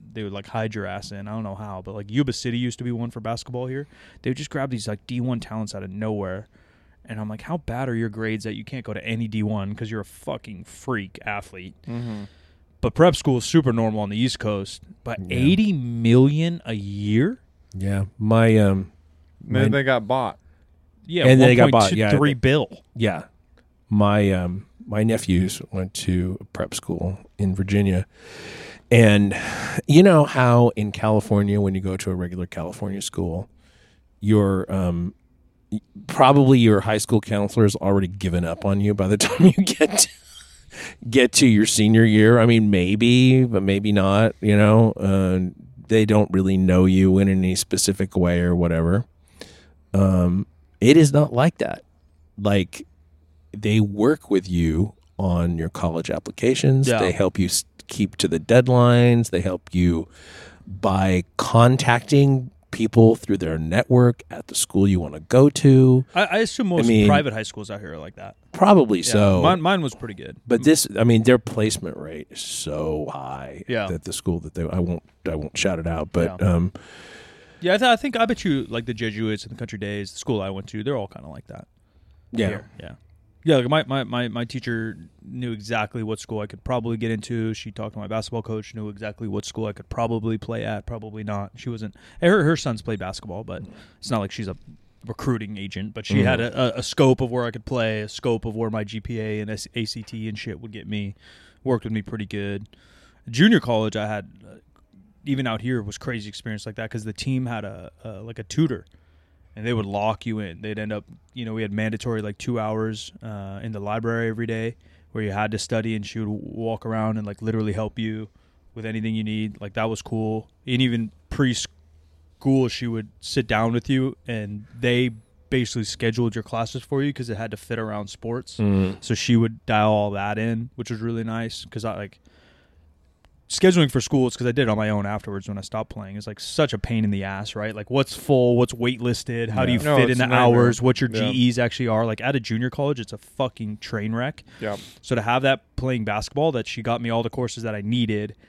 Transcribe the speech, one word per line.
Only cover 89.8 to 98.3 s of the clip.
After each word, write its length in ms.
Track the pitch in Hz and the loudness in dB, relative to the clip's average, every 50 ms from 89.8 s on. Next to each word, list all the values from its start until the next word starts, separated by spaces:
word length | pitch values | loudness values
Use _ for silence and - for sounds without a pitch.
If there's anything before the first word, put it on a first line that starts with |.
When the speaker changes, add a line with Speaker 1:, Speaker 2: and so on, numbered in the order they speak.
| - _ | -14 _
Speaker 1:
probably 480 | - - 117 113 117 110 104 113 110 104 | -6 -6 -4 -4 -4 -4 -4 -4 -4 -6
play 260 | - - 117 110 107 | -6 -10 -10 -8 -8
at, 220 | 107 110 104 - | -8 -8 -10 -10
probably 380 | - 120 110 110 107 104 110 104 | -12 -12 -12 -14 -14 -14 -12 -10
not. 280 | 104 104 101 101 98 - | -8 -8 -8 -8 -10 -14
She 140 | - - 127 | -14 -12 -10
wasn't, 260 | 117 107 110 101 - _ _ - _ - | -10 -10 -10 -12 -14 _ _ -20 _ 0
her, 200 | 175 170 208 208 | 2 2 4 4
her 140 | 151 151 165 | 4 2 0
sons 240 | - - 135 113 107 | 0 -2 -4 -6 -6
played 200 | - - 110 95 | -6 -8 -8 -6
basketball, 440 | 92 92 92 - - 107 87 101 - | -8 -10 -10 -12 -12 -12 -12 -12 -12
but 180 | - 92 - 71 - - - - _ _ _ | -12 -12 -12 -12 -16 -18 -20 -20 _ _ _
it's 120 | - - | -8 -6
not 100 | 123 110 | -4 -4
like 100 | 101 98 | -4 -6
she's 160 | - - 107 95 | -8 -8 -8 -10
a 80 | 85 - - - - - _ _ _ _ - | -10 -12 -16 -20 -20 -20 _ _ _ _ -16
recruiting 520 | 117 110 - - 131 123 107 107 101 107 98 | -14 -14 -6 -4 -4 -4 -4 -6 -10 -12 -12
agent, 340 | 98 98 - - 101 107 | -12 -10 -10 -10 -10 -10
but 140 | 104 113 107 | -10 -12 -6
she 80 | - - | 0 0
Speaker 3:
Mm-hmm. 100 | - - | 2 2
Speaker 1:
had 140 | 127 127 113 | 2 2 0
a, 360 | 117 120 - 123 131 120 - | -2 -4 -2 -2 -2 -2 -2
a, 20 | 127 | -4
a 40 | |
scope 380 | 123 - - - 143 131 127 - | -8 -2 2 4 4 6 4 2
of 100 | 135 117 | 0 -2
where 140 | 120 123 120 | -4 -4 -4
I 60 | 117 | -4
could 160 | 107 117 - | -6 -10 -10
play, 340 | - 131 123 113 110 110 107 | -6 -4 -2 -2 -2 -2 -4
a 80 | 107 101 | -8 -10
scope 380 | - - - 127 | -10 -6 -4 -2